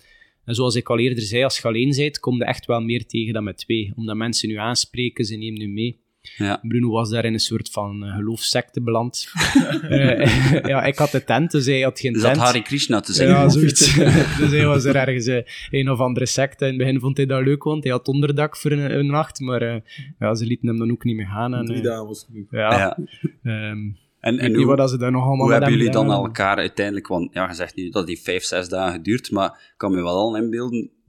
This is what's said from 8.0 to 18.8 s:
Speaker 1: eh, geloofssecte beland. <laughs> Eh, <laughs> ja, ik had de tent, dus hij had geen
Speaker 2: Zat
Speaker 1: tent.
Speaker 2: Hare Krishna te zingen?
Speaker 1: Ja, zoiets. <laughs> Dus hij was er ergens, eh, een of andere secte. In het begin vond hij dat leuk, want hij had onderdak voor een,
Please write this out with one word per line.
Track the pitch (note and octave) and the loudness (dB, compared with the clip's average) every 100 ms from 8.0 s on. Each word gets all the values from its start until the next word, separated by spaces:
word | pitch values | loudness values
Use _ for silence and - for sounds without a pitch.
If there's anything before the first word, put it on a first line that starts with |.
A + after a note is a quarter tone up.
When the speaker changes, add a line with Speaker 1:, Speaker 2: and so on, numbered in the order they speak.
| G2+ | -8
Speaker 1:
eh, | G2 | -6
geloofssecte | G#2+ A2+ - B2+ - - | -6 -6 -2 -2 -2 -6
beland. | A#2+ A2+ A#2+ - - E3+ - | -2 0 -2 -6 -10 -4 2
<laughs> | C#4+ - - D#3+ | 2 2 -2 0
Eh, | C#3 C3+ A#2+ C3+ B2 C3 D3 | 2 4 4 4 4 4 2
<laughs> | C3 | 2
ja, | C3+ | 0
ik | C#3 C#3 | 0 0
had | D3+ | 0
de | C3+ | 0
tent, | - A#2+ E3 | 0 2 2
dus | D3+ C3 | 0 2
hij | C3+ | 2
had | C3 C3 | 0 0
geen | C3 A2+ | -4 2
Speaker 2:
Zat | A#2 | 2
Speaker 1:
tent. | C3+ B2 | 4 4
Speaker 2:
Hare | A#2+ | 2
Krishna | G#2+ C#3+ - A2+ | 0 -4 0 0
te | G2 | 0
zingen? | F#2 C3+ | 2 6
Speaker 1:
Ja, | C#3 C#3 | 8 8
zoiets. | C#3 D#3 C3 D3 C#3+ E3 | 6 4 6 4 6 6
<laughs> | E3 C#3 - | 6 4 2
Dus | D3 | 2
hij | D3 D3 | 4 4
was | C#3+ C3 | 4 2
er | C#3 | 2
ergens, | C3 B2+ A2+ | 2 0 0
eh, | B2 A#2 - - | -2 -4 -12 -6
een | C#3 C3+ | -2 0
of | B2+ | 0
andere | B2+ A#2+ A#2+ | 0 0 -2
secte. | - C3+ - C3+ | 0 -2 -2 -4
In | |
het | C3 | 0
begin | C3 C3 | 0 0
vond | B2+ C#3 | 0 0
hij | C3+ | 0
dat | C3 | 0
leuk, | C3 C#3+ | 0 0
want | D3+ D3+ | -2 -2
hij | C#3 | -2
had | B2 - | -2 0
onderdak | C3+ D3 C#3+ D3+ - | 0 0 0 -2 -2
voor | D3+ | -2
een, | D3 | -2